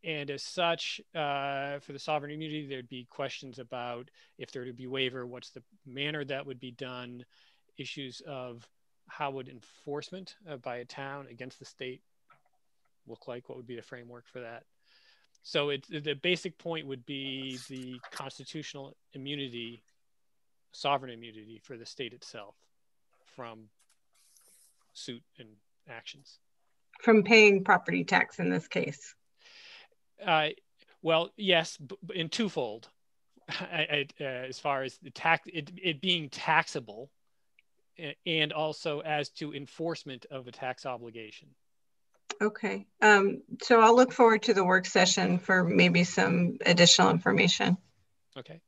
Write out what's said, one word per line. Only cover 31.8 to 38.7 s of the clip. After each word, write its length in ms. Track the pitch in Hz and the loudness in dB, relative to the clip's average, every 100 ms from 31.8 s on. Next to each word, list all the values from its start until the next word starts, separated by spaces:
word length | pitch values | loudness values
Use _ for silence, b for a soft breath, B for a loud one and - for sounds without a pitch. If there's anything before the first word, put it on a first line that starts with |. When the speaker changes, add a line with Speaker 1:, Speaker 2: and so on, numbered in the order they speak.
| 139 196 170 | -16 -16 -12
Speaker 1:
b-, 120 | 185 | -6
in 100 | 165 | -6
twofold. 600 | - 220 165 120 110 - _ _ _ | -2 -2 -2 -6 -8 -16 _ _ _
<laughs> 260 | _ _ - | _ _ -12
I, 580 | - 180 175 151 147 143 - | -10 -8 -4 -2 -2 -4 -8
I, 20 | |
uh, 20 | |
as 340 | 143 127 131 135 | -10 -8 -10 -8
far 240 | 147 139 | -4 -2
as 160 | 131 - | -4 -10
the 120 | - | -20
tax, 380 | - 165 165 - | -4 2 2 0
it, 220 | 165 147 180 | -12 -10 -6
it 200 | 185 151 | -4 -4
being 260 | 190 175 147 | -2 -2 -4
taxable, 840 | - - 160 160 151 120 107 135 _ _ _ _ _ _ _ _ _ | -8 2 2 2 -6 -10 -16 -16 _ _ _ _ _ _ _ _ _
a-, 160 | 160 - - | -12 -10 -2
and 260 | 160 151 | 0 0
also 480 | 156 156 | 0 -4